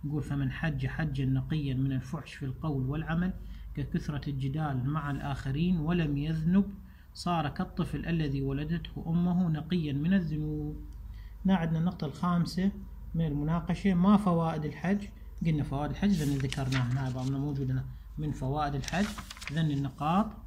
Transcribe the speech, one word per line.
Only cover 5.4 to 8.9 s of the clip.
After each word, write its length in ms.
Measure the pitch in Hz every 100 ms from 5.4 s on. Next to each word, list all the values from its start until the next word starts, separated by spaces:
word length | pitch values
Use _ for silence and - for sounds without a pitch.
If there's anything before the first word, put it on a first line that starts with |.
| 135 139 175 180
ولم 380 | 151 180 160 143
يذنب 560 | 151 160 156 190 202 - - - -
صار 360 | - - 170 147
كالطفل 560 | - - - 170 143 165
الذي 360 | 165 151 139
ولدته 600 | 135 139 151 170 -